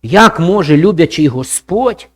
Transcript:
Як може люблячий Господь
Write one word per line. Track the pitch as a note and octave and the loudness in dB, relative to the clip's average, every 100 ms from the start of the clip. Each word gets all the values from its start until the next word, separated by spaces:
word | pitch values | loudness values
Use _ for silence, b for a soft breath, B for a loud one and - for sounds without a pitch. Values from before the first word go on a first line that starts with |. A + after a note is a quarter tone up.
Як | A2+ F#3+ A3 - | 0 2 2 2
може | E3+ G#3 D3+ D3+ | 0 0 2 2
люблячий | F#3+ E3+ D#3+ - D3+ | 2 2 -2 0 -2
Господь | B2 B2+ - - G#3 B3+ G#3 - | -2 -8 -10 -6 -2 -2 -6 -18